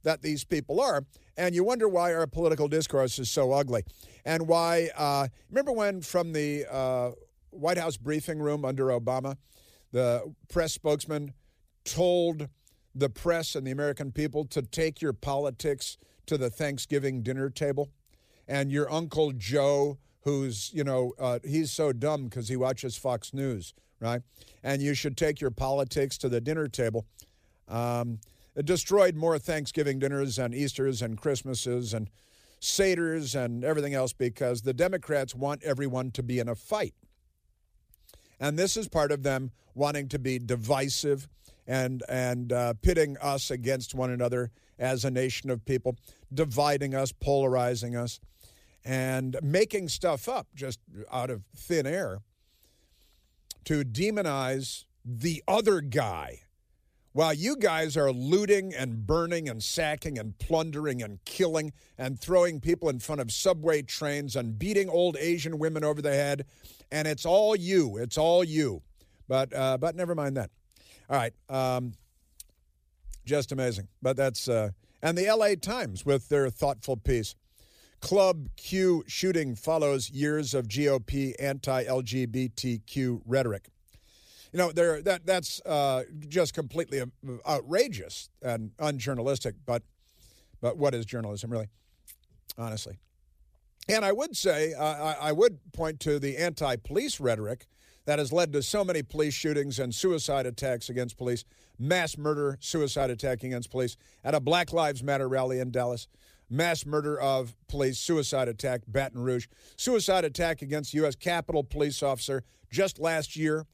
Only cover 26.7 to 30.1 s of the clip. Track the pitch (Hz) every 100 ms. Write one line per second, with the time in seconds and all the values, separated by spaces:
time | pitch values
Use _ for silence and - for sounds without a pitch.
26.7 | - 117 110 107 _ - _ _ _ _
27.7 | 113 120 120 120 113 - _ _ - 147
28.7 | 180 - 196 185 156 165 160 - 156 143
29.7 | - 143 135 135